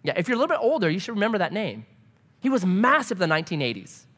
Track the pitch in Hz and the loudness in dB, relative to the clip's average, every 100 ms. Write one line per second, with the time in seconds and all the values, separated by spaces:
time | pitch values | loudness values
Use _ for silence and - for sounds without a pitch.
0 | - - 180 233 320 302 233 311 170 180 | -2 -2 0 0 2 2 2 2 0 0
1 | 180 214 208 214 - 208 196 107 113 _ | -4 0 0 0 -2 -2 -6 -8 -16 _
2 | _ _ _ _ 262 262 185 185 247 294 | _ _ _ _ 0 2 2 2 4 4
3 | - 196 170 156 165 160 127 104 - - | 0 -2 2 2 0 -2 -2 -4 -10 -20
4 | - | -20